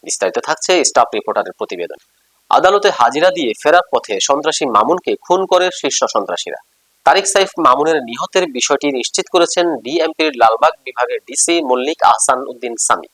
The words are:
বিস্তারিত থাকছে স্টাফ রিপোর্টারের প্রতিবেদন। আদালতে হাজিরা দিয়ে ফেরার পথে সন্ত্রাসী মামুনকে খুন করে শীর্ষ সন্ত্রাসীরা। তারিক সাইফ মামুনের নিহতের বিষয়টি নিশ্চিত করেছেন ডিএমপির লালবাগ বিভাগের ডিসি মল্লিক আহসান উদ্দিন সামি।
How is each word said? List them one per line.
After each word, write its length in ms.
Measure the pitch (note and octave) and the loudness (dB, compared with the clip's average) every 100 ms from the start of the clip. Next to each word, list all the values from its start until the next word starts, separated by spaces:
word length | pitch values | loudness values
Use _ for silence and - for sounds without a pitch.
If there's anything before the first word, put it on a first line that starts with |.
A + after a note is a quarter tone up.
বিস্তারিত 360 | - - F#3+ D3 | -10 -4 -2 -2
থাকছে 460 | - D#3 - F3+ | -4 -6 0 2
স্টাফ 240 | B2+ - A#2 | 2 2 0
রিপোর্টারের 380 | G#2+ G#2+ G#2 F#2+ | 0 -4 -4 -4
প্রতিবেদন। 460 | - G#2 F2+ E2+ D2 _ _ _ _ _ | -8 -10 -8 -10 -12 _ _ _ _ _
আদালতে 400 | - F3 G3+ G3+ | 4 4 4 2
হাজিরা 400 | - A#2+ C3+ F3+ | 2 0 4 0
দিয়ে 220 | F3+ B2+ G#2+ | 2 -4 -2
ফেরার 240 | C#3+ A#2+ - | 2 2 2
পথে 280 | B2 - G2 | -4 -2 -4
সন্ত্রাসী 420 | - C#3+ D3+ D3+ C#3+ | 0 0 0 -2 0
মামুনকে 500 | G#2+ A2+ F3 - G#2 | 2 2 0 -2 -6
খুন 300 | - F3+ F#3+ | 0 0 2
করে 240 | F3+ F#3 | 2 2
শীর্ষ 320 | F3+ C#3 - | -2 -4 -2
সন্ত্রাসীরা। 540 | A#2 G#2+ F#2+ F2 - B1+ _ _ _ _ | -2 -2 -4 -8 -8 -12 _ _ _ _
তারিক 220 | - E3+ G3 | 2 2 2
সাইফ 220 | G3+ F#3+ - | 0 0 -2
মামুনের 380 | D3+ C3 D#3 D#3+ | 0 2 2 0
নিহতের 480 | C3 A#2+ F3 F#3+ F3+ | -2 -8 -2 -2 -2
বিষয়টি 460 | B2 - D#3 D3 | -4 -2 -2 -2
নিশ্চিত 340 | C3 A#2 - F3+ | -4 -4 -6 -2
করেছেন 440 | F#3 E3+ - F3 C#3 | 0 2 0 -2 -2
ডিএমপির 560 | A2+ E3 D#3+ D#3+ D#3 B2+ | -4 -2 -2 -2 -4 4
লালবাগ 360 | A2+ A2+ D3 - | 2 4 2 0
বিভাগের 340 | - A#2+ B2 A#2+ | -14 -4 -4 -4
ডিসি 440 | - C3+ - E3+ | -8 -4 0 0
মল্লিক 400 | C#3+ B2+ C3 B2+ | 0 -2 -2 0
আহসান 360 | A#2+ A2 - B2+ C3+ | 2 2 2 -2 -2
উদ্দিন 280 | B2 A#2+ A2+ - | -10 -10 -6 -2
সামি। 180 | F#2+ D#2 | -4 -4